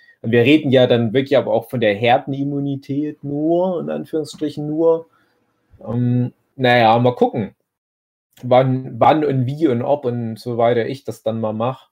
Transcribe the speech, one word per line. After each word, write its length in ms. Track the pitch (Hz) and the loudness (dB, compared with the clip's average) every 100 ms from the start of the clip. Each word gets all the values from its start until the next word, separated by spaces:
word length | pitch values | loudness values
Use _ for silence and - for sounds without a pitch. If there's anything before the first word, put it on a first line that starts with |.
| _ _ | _ _
Und 100 | 117 | 0
wir 100 | 120 | 2
reden 300 | 120 151 143 | 4 4 4
ja 140 | 127 123 | 4 4
dann 260 | 120 113 | 4 2
wirklich 240 | 120 139 135 | 0 2 0
aber 160 | 104 | 2
auch 160 | 110 - | -2 -2
von 100 | 123 | -2
der 140 | 110 101 | 0 0
Herdenimmunität 1300 | 117 139 143 135 139 143 139 139 - 139 151 151 | 2 2 0 -6 -6 -4 -6 -6 -6 -6 -6 -8
nur, 560 | 143 143 156 170 185 170 | -8 -4 0 0 0 -2
in 100 | 151 | -6
Anführungsstrichen 800 | 151 151 160 147 - 151 143 151 | -8 -6 -6 -6 -8 -8 -6 -6
nur. 380 | 156 165 165 - _ _ _ _ _ _ _ 110 | 0 2 2 -2 _ _ _ _ _ _ _ -8
Ähm, 460 | 117 123 123 123 - _ - | -2 0 0 -2 -6 _ -4
naja, 400 | 123 123 110 117 | 2 4 4 4
mal 160 | 123 123 | 2 2
gucken, 400 | 247 139 95 - _ _ _ _ _ _ _ _ | 0 -2 -8 -10 _ _ _ _ _ _ _ _
wann, 580 | 123 123 131 131 131 120 | 0 2 2 -2 -6 0
wann 240 | 123 156 | 2 2
und 220 | 147 135 123 | 0 0 -2
wie 220 | 147 160 | 0 0
und 140 | 117 | 0
ob 200 | 123 143 123 | -2 -2 -2
und 320 | 120 113 110 | -6 -6 -8
so 200 | 123 117 | -6 0
weiter 300 | 117 117 113 | 2 2 -2
ich 160 | 139 - | -6 -10
das 160 | - | -8
dann 160 | 110 113 | -6 -4
mal 140 | 110 | -4
mache. 340 | 107 120 131 _ | -4 -4 -6 _